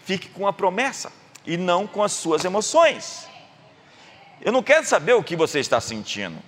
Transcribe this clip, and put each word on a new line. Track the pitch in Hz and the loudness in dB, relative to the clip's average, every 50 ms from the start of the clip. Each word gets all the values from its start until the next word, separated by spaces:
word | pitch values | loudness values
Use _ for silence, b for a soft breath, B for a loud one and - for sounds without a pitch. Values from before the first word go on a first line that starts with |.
| _ | _
fique | - 190 185 - - | -6 -6 -6 -6 -12
com | - - 196 | -10 -2 -2
a | 196 190 | -2 0
promessa | - 196 185 180 202 254 269 - - - - - - - - _ - _ | 2 0 0 0 0 -2 -2 -4 -8 -12 -14 -14 -18 -20 -20 _ -16 _
e | - 165 | -6 -4
não | 170 185 180 175 180 208 | -2 2 2 2 2 0
com | 208 - 202 208 | -2 -2 -2 0
as | 202 | 0
suas | - - - 165 160 156 160 | 0 -4 -2 0 0 0 0
emoções. | 180 180 208 208 - - 311 339 311 - 214 - - - - - - - - - - - - - - - - - B B B B B B B B B - - | 0 -2 -2 -2 2 4 6 4 4 4 0 -10 -14 -14 -16 -18 -18 -20 -20 -20 -20 -20 -20 -20 -20 -20 -20 -20 B B B B B B B B B -20 -6
Eu | - 185 | -4 0
não | 226 262 - | 0 0 4
quero | - 277 320 302 | 4 4 4 4
saber | - 247 185 147 185 247 | 2 0 0 4 4 4
o | 226 160 | 4 2
que | - 170 | 0 0
você | 165 160 - - 147 | 0 0 0 2 -2
está | 123 - - 117 | 0 2 2 0
sentindo. | - - 113 110 101 - - 104 101 90 80 78 - | 0 -2 -10 -10 -8 -8 -8 -8 -8 -8 -10 -12 -18